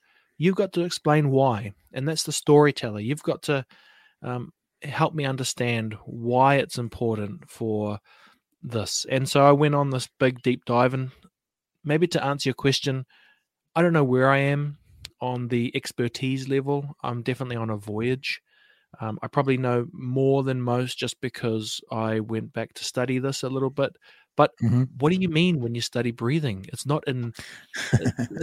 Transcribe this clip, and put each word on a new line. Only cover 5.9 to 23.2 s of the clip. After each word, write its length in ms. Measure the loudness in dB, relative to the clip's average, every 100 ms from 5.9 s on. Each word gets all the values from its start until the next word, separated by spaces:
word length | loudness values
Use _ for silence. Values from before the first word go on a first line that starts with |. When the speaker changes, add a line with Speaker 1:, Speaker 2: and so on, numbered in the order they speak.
| -8 -14
Speaker 1:
why 500 | -8 0 4 6 4
it's 220 | 0 -4
important 720 | -8 -4 -2 -2 -6 -10 -18
for 500 | -8 -4 -2 -2 -6 -12 _ _ _ _ _
this. 440 | -8 -6 -4 -6 -2
And 180 | -2 2
so 180 | 6 8
I 60 |
went 240 | 8 4 2
on 140 | 0
this 180 | -4 -6 _
big 220 | 0 2
deep 220 | 0 0 0
dive, 280 | 4 4
and 180 | 2 -6 -10 -20 _ _ _ _ _
maybe 240 | -2 2 2
to 160 | 0
answer 260 | -2 -2 -2
your 40 |
question, 520 | 0 0 0 0 -4 -6 _ _ _ _ _ _ 2
I 60 |
don't 120 | 4
know 100 | 4 4
where 240 | 4 4
I 80 | 4
am 400 | 2 0 -2 -8 _ -20 -20 -8
on 260 | -6 -4 -2
the 220 | -2 0 -4
expertise 720 | -6 -4 -4 -2 -4 -4 -2
level. 480 | -2 0 -4 -4 -8
I'm 200 | -6 -4
definitely 340 | -4 -4 -4 -4
on 120 | -4
a 80 | -6
voyage. 640 | -6 -4 -2 -2 -4 -8 _ _ _ _ _ -10
Um, 180 | -8 -8
I 60 | -2
probably 300 | 0 2 0
know 300 | 2 0 -2
more 520 | -8 -4 0 2 2
than 180 | 0 -2
most 360 | 0 0 -2 -6
just 220 | -8 -6
because 640 | -8 -4 -2 -2 -4 -10 -8
I 280 | -4 -2 -2
went 320 | -2 -6 -6
back 200 | -8 -10 -10
to 80 | -8
study 340 | -4 -2
this 240 | -2